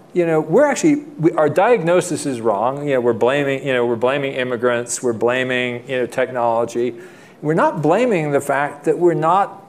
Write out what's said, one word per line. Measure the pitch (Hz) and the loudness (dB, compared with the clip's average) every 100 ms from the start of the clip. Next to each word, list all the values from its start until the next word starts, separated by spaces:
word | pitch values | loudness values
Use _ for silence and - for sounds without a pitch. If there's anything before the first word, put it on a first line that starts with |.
| - | -8
you | 180 170 | -2 0
know, | 160 | 0
we're | 151 185 294 | 2 4 4
actually, | 262 165 147 - - | 2 2 2 -2 -2
we, | 165 | 0
our | - 151 | 2 2
diagnosis | 156 208 240 165 180 175 147 147 | 4 4 4 2 2 0 -4 -4
is | 123 | -4
wrong. | 113 101 117 139 147 | 0 0 0 -2 -2
You | 131 | 0
know, | |
we're | 120 | 2
blaming, | 110 120 143 139 135 | 2 2 2 0 -2
you | 139 | -2
know, | 127 120 | 0 0
we're | 117 | 0
blaming | 123 143 139 | 0 0 -2
immigrants, | 135 127 123 123 120 120 - | -4 -4 -2 0 0 -4 -4
we're | 127 | -4
blaming, | 110 117 127 127 127 123 120 120 | 0 0 0 0 -2 -2 -6 -6
you | 131 | -4
know, | 117 | -4
technology. | - 127 127 120 113 117 117 120 113 - - - - | -2 -4 0 0 0 -2 -2 -4 -6 -14 -20 -20 -8
We're | 147 | -2
not | 165 302 226 | 0 0 0
blaming | 147 185 254 190 151 | 0 2 2 0 0
the | 139 | -2
fact | 139 139 143 - - | 0 -2 -2 -4 -2
that | 156 | 2
we're | 175 | 2
not | 156 156 185 196 - | 2 2 2 0 -6